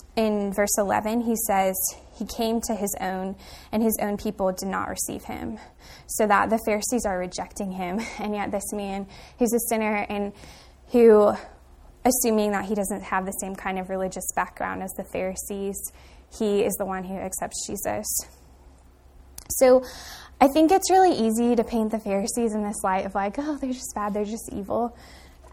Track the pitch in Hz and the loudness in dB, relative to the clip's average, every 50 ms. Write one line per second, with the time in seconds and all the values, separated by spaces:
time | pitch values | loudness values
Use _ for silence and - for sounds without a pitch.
0 | - - - 226 220 214 208 208 202 202 190 214 202 202 - 220 202 190 208 208 | -12 -6 -2 0 0 2 2 0 0 -2 0 0 0 2 2 2 2 2 2 2
1 | 208 214 226 240 226 233 226 220 - - 196 190 190 190 190 - - - - - | 2 0 0 0 0 0 0 0 0 2 2 2 2 2 0 0 -4 -6 -6 -8
2 | - - - - 214 - - - 226 226 226 233 - - 226 190 202 202 - - | -16 -16 -12 -10 -10 -8 -4 -2 0 0 0 0 -2 -2 -4 -2 -2 -4 -4 -4
3 | 190 185 190 185 185 196 196 - - - - - - - - 214 226 220 214 - | -4 -4 -4 -4 -4 -6 -8 -10 -14 -20 -20 -20 -10 -4 0 2 2 2 2 0
4 | 214 202 202 202 - 214 208 - 196 190 185 - 196 190 190 - - - - - | 0 -2 -2 -2 -4 -4 -2 0 0 0 0 -2 -4 -4 -4 -4 -4 -4 -6 -6
5 | - - - - - - - - - - 220 214 - - - - - - - - | -6 -6 -6 -8 -8 -10 -10 -8 -8 -8 -10 -12 -14 -20 -20 -20 -20 -20 -20 -18
6 | - - - - 214 208 202 196 202 196 220 226 - 220 208 214 208 - 254 233 | -12 -6 -2 0 2 4 4 4 4 2 0 0 0 0 -2 0 0 -2 -2 0
7 | - 208 185 180 180 180 - - 180 - - - 202 190 185 190 185 175 180 226 | 0 0 -2 -2 -4 -6 -6 -8 -10 -8 -8 -8 -8 -6 -6 -6 -4 -4 -4 -4
8 | 220 - - - 202 208 208 208 202 - 208 196 196 - 214 208 202 196 190 196 | -4 -6 -8 -8 -6 -4 -4 -4 -4 -4 -4 -4 -4 -6 -6 -6 -6 -4 -6 -6
9 | 196 - - - - - - - 247 220 233 233 - - 233 220 214 214 214 208 | -8 -10 -14 -20 -20 -10 -2 0 0 2 2 0 0 0 0 0 0 0 0 -2
10 | - - 208 202 202 202 208 - - - - - - - - - - - - 240 | -2 -2 -4 -4 -4 -4 -6 -12 -18 -20 -20 -20 -20 -20 -20 -20 -6 2 6 8
11 | 233 226 214 208 208 208 208 - - - - - - - - - - - - - | 10 10 12 10 10 6 4 2 -4 -12 -20 -20 -20 -20 -20 -20 -20 -20 -8 -2
12 | - 247 254 - - 233 214 214 208 208 202 196 196 190 214 208 190 - 208 185 | 0 2 2 2 2 2 2 2 2 2 0 -2 -2 -2 -2 -2 -2 -2 -4 -6
13 | 190 - 202 190 185 190 190 - 202 190 196 - - 196 190 185 185 185 190 185 | -4 -2 -2 -2 -2 -2 -6 -6 -6 -8 -8 -6 -6 -4 -4 -4 -4 -4 -4 -4
14 | 190 185 - 190 - - - - - - - - - 185 185 185 190 190 - - | -4 -4 -4 -6 -6 -4 -2 -2 -2 -4 -4 -6 -6 -6 -4 -6 -8 -10 -8 -10
15 | 185 - - 180 185 190 185 - - - 208 196 196 196 196 - - - - - | -10 -6 -4 -4 -4 -4 -6 -8 -8 -8 -6 -6 -6 -6 -6 -8 -10 -12 -14 -16
16 | - - - - - - - - 226 208 202 202 - 202 190 - 196 190 190 185 | -20 -20 -20 -20 -20 -12 -6 -2 0 2 2 2 2 2 0 -2 -4 -4 -6 -6
17 | 180 190 190 185 190 190 - - - - - - - - 208 196 - 196 208 214 | -6 -8 -8 -8 -8 -8 -6 -6 -8 -8 -8 -8 -8 -8 -8 -6 -6 -6 -6 -4
18 | 214 - - - - - - - - - - - - - - - - - - _ | -4 -4 -4 -4 -6 -8 -14 -20 -20 -20 -20 -20 -20 -20 -20 -20 -20 -20 -20 _
19 | - - - - - - - - - - - - 269 254 254 254 254 - - - | -20 -20 -20 -20 -20 -20 -20 -16 -10 -4 0 4 6 8 8 6 4 0 -12 -16
20 | - - - - - - - - 262 277 285 311 320 311 381 381 - - 370 381 | -16 -16 -16 -18 -18 -6 2 4 4 6 6 6 6 6 6 4 4 4 6 6
21 | 381 359 294 - 226 226 220 226 240 240 240 226 220 - 240 226 220 220 226 214 | 6 6 6 4 2 2 2 2 2 2 2 2 2 0 0 -2 0 0 -2 -4
22 | - 208 196 202 196 233 - 247 233 220 214 214 208 208 208 - - 196 190 190 | -2 0 -2 0 -2 -2 -2 0 0 0 0 -2 -2 -4 -4 -2 -2 0 0 0
23 | - 196 - 202 196 208 202 285 285 311 294 277 277 254 247 - - - - 214 | -2 -2 -2 -2 -2 -2 -2 -4 -4 -4 -4 -4 -4 -6 -6 -6 -8 -8 -6 -4
24 | 208 208 196 208 208 202 226 226 - - - 202 196 202 214 220 240 233 233 - | -4 -2 -2 -2 -2 -4 -6 -8 -10 -10 -8 -8 -6 -2 -2 -2 -2 -2 -6 -10
25 | - - - - - - - - - - | -20 -20 -20 -20 -20 -20 -20 -20 -10 -2